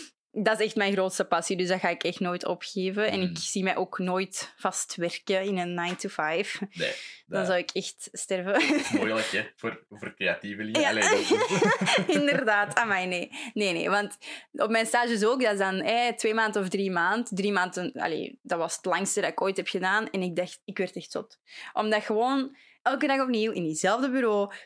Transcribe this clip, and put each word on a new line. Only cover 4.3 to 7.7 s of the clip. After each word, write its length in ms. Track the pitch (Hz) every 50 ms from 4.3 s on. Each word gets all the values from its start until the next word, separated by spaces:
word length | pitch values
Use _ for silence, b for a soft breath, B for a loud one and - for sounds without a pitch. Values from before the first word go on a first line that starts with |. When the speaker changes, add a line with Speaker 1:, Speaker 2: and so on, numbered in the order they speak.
| - - - - -
Speaker 1:
vastwerken 840 | - - 190 185 - - - - - 170 175 - - - - 196 190
in 160 | 190 202 196 180
een 160 | 175 175 175
nine-to-five. 920 | 175 170 175 185 - - 196 - - 156 151 165 175 208 - - - 196 196
Speaker 2:
Nee, 220 | - 175 160 B B B B B B B B
Speaker 1:
Dan 120 | - 165 196
Speaker 2:
dat 80 | 185
Speaker 1:
zou 120 | 180 185 180
ik 120 | 180 -